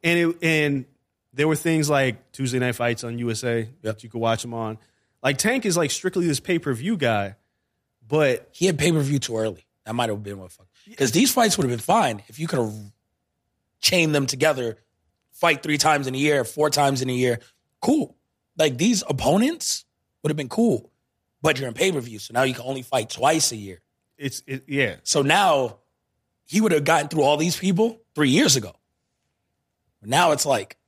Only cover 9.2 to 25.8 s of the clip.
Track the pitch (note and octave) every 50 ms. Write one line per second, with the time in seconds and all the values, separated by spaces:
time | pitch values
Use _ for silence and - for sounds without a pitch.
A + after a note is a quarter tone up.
9.2 | - - A2+ A2 A2+ A2 F2 - _ _ _ _ _ G#2+ A#2 A#2+ A#2+ A2 G#2 G#2
10.2 | G#2 G2+ G2+ F#2+ F#2 F2+ - _ _ _ _ _ _ - - - C3+ A2+ B2 F3+
11.2 | C4+ - - B3+ A3+ G#3 - G3+ D3 B2 B2 A2 - - F#3+ A#3 F#3 B2+ A2 G2+
12.2 | - - G#2 C#3 E3 E3 - C3 A2+ G#2+ G#2+ A2 G#2 G2+ - _ _ _ _ _
13.2 | _ _ _ _ _ _ _ _ _ _ _ _ - - F#3 F3 E3 D#3 D3 C#3+
14.2 | C3+ B2 - B2+ D3 D#3 C#3+ C3 A#2+ A2+ A2 - _ _ _ _ _ _ _ _
15.2 | _ _ _ - F3 E3+ D3+ C#3 - D#3 D3 C#3+ - D3+ D3+ C#3+ C#3 C3 C3 C3+
16.2 | D3 D3+ D3 C3+ A#2 - - D3 D3+ D3+ D3 D3 C#3+ C#3 C#3 B2+ C3+ B2+ B2 B2
17.2 | B2+ B2 A#2 A#2 - _ _ _ _ _ _ _ - A#3 D4 D4+ - - - _
18.2 | _ _ _ _ _ _ _ - D#3+ D#3 B2+ B2 F3 A#3+ A#3 F#3 - - D3 B2+
19.2 | - - E3 G#3 A#3+ D4+ E4+ - - - - - - _ _ _ _ _ _ _
20.2 | - D3+ D3 D3+ C#3 A#2+ - A3+ A#3 A3+ C3+ G#2+ - _ _ _ _ _ _ _
21.2 | _ _ _ _ D3 D#3+ D3 B2+ C3+ A#2+ A2 - F3+ F#3+ E3 C3+ A#2 A#2+ A2 G2+
22.2 | - - A2+ B2+ C3+ C3 B2 B2+ B2 C3 C3+ C3 B2 - C#3 B2 A2+ - - A2+
23.2 | B2+ D3+ E3 D#3+ - - A#2+ A2 G2+ F#2+ F2+ - _ _ _ _ _ _ _ -
24.2 | C#3+ C3 - - - - C3+ C3 - - C#3 C#3 C3 G2+ - - _ - - D3
25.2 | C3+ C#3 D#3+ G3+ G3 F3+ D3+ C#3 B2+ A2+ G2+ -